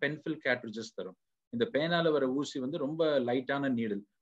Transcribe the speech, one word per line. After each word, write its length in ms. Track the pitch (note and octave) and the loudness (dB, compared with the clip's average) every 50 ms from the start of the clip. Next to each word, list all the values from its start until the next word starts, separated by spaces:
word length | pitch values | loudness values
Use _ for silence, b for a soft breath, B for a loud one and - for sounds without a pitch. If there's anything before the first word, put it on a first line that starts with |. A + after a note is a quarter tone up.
| D3+ | -2
Penfill 340 | C#3+ D3+ D3+ - E3 D#3 D#3 - | -2 -2 -4 -4 -6 -6 -2 0
cartridges 480 | C3+ B2 B2 - A#2 G#2 A2+ A2 - - - | 0 0 0 -2 -8 -8 -8 -8 -8 -8 -10
தரோம். 140 | F#2+ F#2 F2+ _ _ _ _ _ _ _ | -10 -10 -12 _ _ _ _ _ _ _
இந்த 200 | - A#2+ A#2 - | -2 0 0 2
பேனால 400 | - C3+ D#3 E3+ F3 E3+ E3 D#3+ | 2 0 2 2 2 2 4 4
வர 180 | D3+ C#3+ C3+ C3 | 4 4 2 2
ஊசி 280 | B2+ C#3+ C#3+ - - D3 | 0 0 -2 -2 -4 -4
வந்து 180 | B2+ C3+ D#3 | -4 -4 -2
ரொம்ப 420 | E3+ C#3 C#3 D#3+ D#3+ E3 D#3 D3 C3+ | -4 -4 -4 0 2 2 4 4 2
லைட்டான 500 | B2 A#2+ B2+ C3+ B2+ C3+ C#3 C#3+ C#3+ C3+ B2+ | 2 2 0 0 0 0 -2 0 2 0 0
needle, 280 | A2+ A#2 A2 G2+ G2 - _ _ _ | 0 0 -2 -2 -4 -6 _ _ _